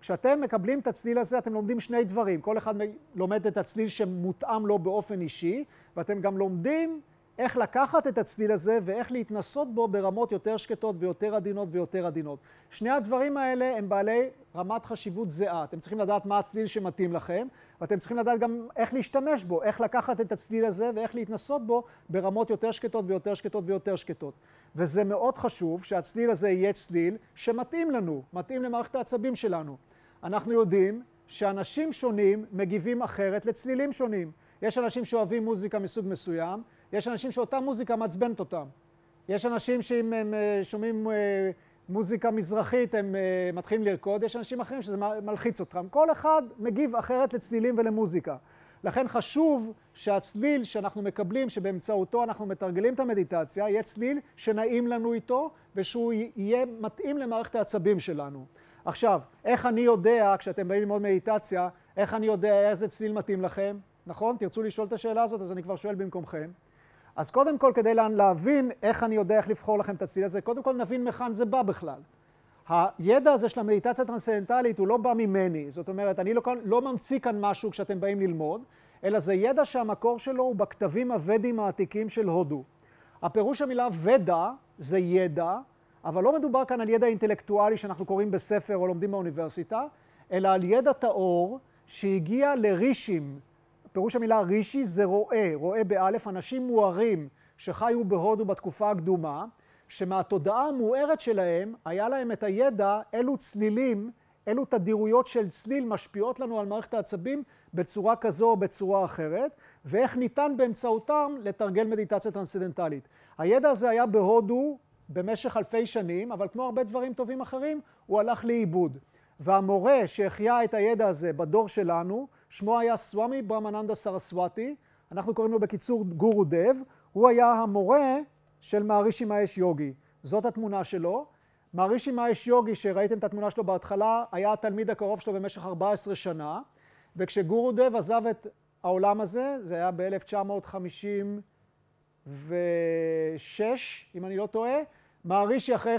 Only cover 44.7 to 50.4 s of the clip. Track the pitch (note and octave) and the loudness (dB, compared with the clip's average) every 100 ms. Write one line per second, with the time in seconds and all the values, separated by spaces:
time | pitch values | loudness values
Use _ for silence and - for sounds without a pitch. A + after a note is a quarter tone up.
44.7 | C4+ G3+ G3+ G#3 G#3+ G#3 G#3 A#3+ - F3+ | -8 -6 -4 -2 -4 -4 -4 -4 -4 -6
45.7 | F3+ F#3 C#4+ D#4+ D4+ D#4 D#4 A#3+ - A3+ | -8 0 4 4 4 4 4 2 -4 -4
46.7 | G#3 D4 A#3 - B3+ C4+ A#3+ - A#3 A#3 | 0 0 0 0 2 2 0 -2 0 2
47.7 | A#3 A3+ A3 G#3 E3+ D#3 C3 - - - | 2 2 2 0 0 -4 -8 -14 -20 -20
48.7 | _ F#3+ B3 C4 B3 - C#4+ D#4+ C#4 A3+ | _ -2 0 0 -2 -2 2 4 2 -2
49.7 | A3 _ - - G3 - G#3 | -12 _ -6 -2 0 -2 -2